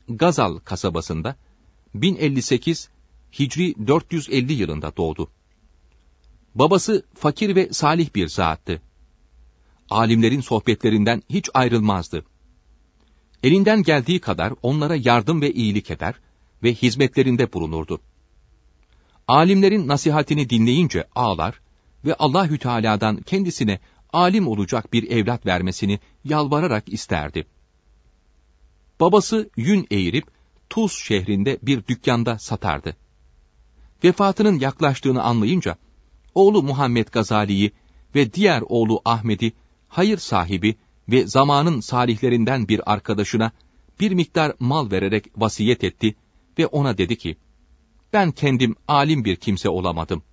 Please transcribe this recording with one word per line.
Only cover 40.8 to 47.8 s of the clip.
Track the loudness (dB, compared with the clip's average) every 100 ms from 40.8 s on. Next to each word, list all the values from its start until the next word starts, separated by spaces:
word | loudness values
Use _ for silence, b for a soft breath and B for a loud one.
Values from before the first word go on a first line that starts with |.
| _ _ 0
ve | 2 2
zamanın | 2 4 2 2 -2
salihlerinden | -2 -2 0 0 0 2 0 0 0
bir | -2 0
arkadaşına | -2 -2 -4 -2 0 -2 -6 _ _ _ -4
bir | 0
miktar | 0 0 0 -2 -2
mal | -2 -2 -2
vererek | -2 0 -2 -4 -4
vasiyet | -2 0 0 0
etti | -2 -2 -4 -4 _ _ _ -4
ve | -2
ona | 0 -2 0
dedi | -2 -4
ki, | -8 -12 _ _ _ _